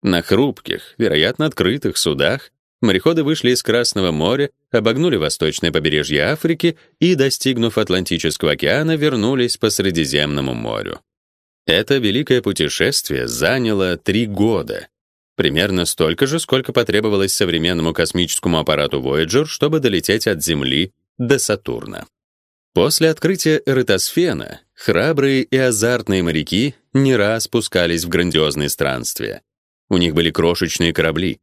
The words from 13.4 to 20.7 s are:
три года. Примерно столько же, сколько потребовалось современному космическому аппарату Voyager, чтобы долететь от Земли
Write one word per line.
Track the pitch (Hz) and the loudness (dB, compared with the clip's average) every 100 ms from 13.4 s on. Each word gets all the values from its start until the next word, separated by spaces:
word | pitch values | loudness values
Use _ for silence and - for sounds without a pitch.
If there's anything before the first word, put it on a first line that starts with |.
| 76 131 117 104 92 85 | 0 0 0 0 0 -2
три | - 101 117 | -2 0 -2
года. | 98 107 104 71 50 - _ _ _ _ - | 0 0 0 -4 -8 -10 _ _ _ _ -2
Примерно | 76 73 98 92 85 | 0 2 0 0 -2
столько | - 80 85 135 | 0 0 2 0
же, | 160 | -2
сколько | - 131 127 | -2 -2 0
потребовалось | 127 117 101 110 101 98 | -2 0 0 2 0 0
современному | - 95 82 80 87 82 | 0 0 0 0 0 -2
космическому | 80 82 90 87 - - 82 | 0 -2 0 -2 -2 0 0
аппарату | 76 76 73 71 | 2 0 0 -2
Voyager, | 65 71 80 117 156 | -2 0 0 0 -2
чтобы | - 147 156 | -2 0 2
долететь | 127 95 - 104 - | 0 0 0 0 0
от | 92 | -2
Земли | 73 78 65 | -2 -2 0